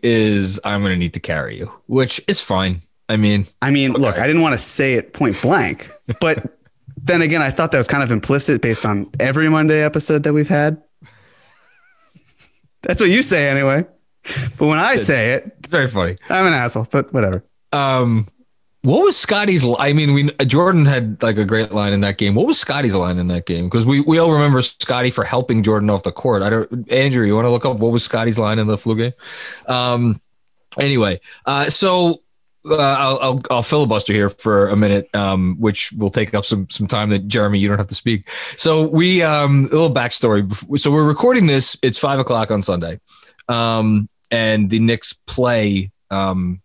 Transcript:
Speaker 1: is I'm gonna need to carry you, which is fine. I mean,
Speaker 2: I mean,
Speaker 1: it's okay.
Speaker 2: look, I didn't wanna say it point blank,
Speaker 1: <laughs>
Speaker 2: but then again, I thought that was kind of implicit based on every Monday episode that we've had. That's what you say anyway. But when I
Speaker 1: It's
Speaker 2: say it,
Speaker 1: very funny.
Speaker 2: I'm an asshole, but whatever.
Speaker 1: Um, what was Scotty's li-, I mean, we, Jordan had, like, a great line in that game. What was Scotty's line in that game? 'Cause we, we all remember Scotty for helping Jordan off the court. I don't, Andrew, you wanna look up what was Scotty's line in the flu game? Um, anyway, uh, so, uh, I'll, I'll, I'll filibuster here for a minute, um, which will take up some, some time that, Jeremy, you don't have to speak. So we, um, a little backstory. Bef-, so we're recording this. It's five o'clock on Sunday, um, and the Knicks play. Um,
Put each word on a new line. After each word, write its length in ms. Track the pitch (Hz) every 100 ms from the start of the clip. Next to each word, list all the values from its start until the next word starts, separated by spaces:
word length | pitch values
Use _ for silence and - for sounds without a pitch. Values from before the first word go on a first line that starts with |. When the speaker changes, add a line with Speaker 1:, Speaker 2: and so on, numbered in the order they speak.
Speaker 1:
is 560 | 120 113 107 101 95 101 101
I'm 160 | 101
gonna 160 | 101 90
need 160 | 87
to 60 | 80
carry 360 | - 78 62 52
you, 140 | 104 - -
which 340 | 127 127 - -
is 140 | 196
fine. 400 | - 95 95 87 - _ -
I 80 | 110
mean, 300 | 107 104 98 -
Speaker 2:
I 100 | 131
mean, 200 | 143 135
Speaker 1:
it's 40 | 123
okay. 100 | 127
Speaker 2:
look, 140 | -
I 80 | 127
didn't 140 | 160
wanna 160 | 160 120
say 380 | - - 135 120
it 180 | -
point 280 | - 135 95
blank, 480 | - 180 101 - - - -
Speaker 1:
<laughs> 140 | 120
Speaker 2:
but 380 | 165 156 - _ _ _ - -
then 200 | 139 170
again, 200 | 160 165
I 80 | 139
thought 220 | 135 160
that 60 | 143
was 100 | 117
kind 160 | 143
of 80 | 127
implicit 500 | 113 - 139 - 120
based 240 | 117 110 113
on 240 | 101 101 139
every 260 | 131 139 156
Monday 340 | 156 156 151
episode 420 | 151 151 - 151
that 100 | 151
we've 160 | 151 147
had. 320 | 147 147 156 _ _ - _ _ _ _ _ _ _ _ 679 679 - _ _ _ _ _ _
That's 180 | - 180
what 100 | 202
you 140 | 214
say 240 | - 175 143
anyway. 380 | 139 135 139 180 _ _ _ - - 123 -
But 100 | 147
when 120 | 156
I 140 | 214
Speaker 1:
It's 120 | 254 -
Speaker 2:
say 280 | 135 110
it, 340 | 131 - - -
Speaker 1:
very 180 | 165 131
funny. 280 | 101 87 95 -
Speaker 2:
I'm 180 | 185 190
an 60 |
asshole, 340 | 147 120 120 117
but 220 | 147 135
whatever. 300 | 135 101 92 - _ -
Speaker 1:
Um, 560 | 143 139 131 123 113 104 _ _ _ _ _
what 220 | 131 202
was 140 | 392 -
Scotty's 460 | - 202 208 180
li-, 120 | 127 120
I 140 | 143
mean, 200 | 151 147
we, 160 | 139 143 - 139
Jordan 400 | 139 180 175 143
had, 360 | 135 113 104
like, 140 | 117 107
a 80 | 98
great 260 | 110 107
line 200 | 104 101
in 80 | 98
that 160 | 101 98
game. 180 | 101 104
What 120 | 240
was 120 | 320
Scotty's 360 | - 139 127 95
line 220 | 90 90
in 100 | 90
that 180 | 87 -
game? 240 | 85 90
'Cause 160 | 120 113
we, 160 | 139
we 160 | 147 160
all 140 | 165
remember 300 | 151 147 131
Scotty 480 | 123 - - 127 123
for 140 | 123
helping 400 | 98 127 123 113
Jordan 260 | 107 107 104
off 140 | 101
the 80 | 95
court. 300 | - - 107
I 80 | 98
don't, 420 | 113 - 123 110
Andrew, 340 | 127 135 127 107
you 100 | 107
wanna 140 | 120
look 160 | 120 135
up 120 | 117
what 160 | 113
was 100 | 117
Scotty's 360 | - 113 117 110
line 200 | 107 110
in 80 | 107
the 100 | 104
flu 180 | 117 110
game? 180 | 120 - - - - - -
Um, 520 | 127 123 120 120 104 _ _ _ _ - -
anyway, 440 | 139 135 104 87 - - -
uh, 240 | 139 147
so, 540 | - 190 180 170 160 _ _ _ _ 151
uh, 60 | 156
I'll, 440 | 139 135 135 135
I'll, 200 | 135 131 -
I'll 140 | 123
filibuster 480 | 110 151 135 107 -
here 180 | 104 101
for 380 | - 113 101 101
a 80 | 104
minute, 340 | 104 101 - 104
um, 400 | 98 95 90 92
which 340 | 110 104 -
will 160 | - 101
take 240 | 110 107
up 100 | 104
some, 260 | - 104 95
some 180 | - 101
time 220 | 110 104
that, 160 | 101 101
Jeremy, 320 | 113 104 101
you 120 | 101
don't 80 | 104
have 100 | 98
to 80 | -
speak. 340 | 120 107 - - - -
So 320 | 160 156 156
we, 340 | 165 180 185
um, 420 | 160 151 143 139 135
a 40 | 151
little 180 | 165
backstory. 520 | 131 120 - 120 104 98
Bef-, 320 | 104 - 143
so 140 | 147
we're 160 | 151 151
recording 400 | 147 240 247 170
this. 300 | 139 - -
It's 160 | 131 113
five 220 | 143 139
o'clock 320 | 127 117 107
on 100 | 107
Sunday, 380 | 98 90 82 80 _ - - _ -
um, 640 | 120 117 113 110 107 104 _ -
and 400 | 117 110 107 101
the 100 | 110
Knicks 340 | 113 117 - - -
play. 640 | - 123 117 104 98 95 - -
Um, 500 | 98 98 92 90 90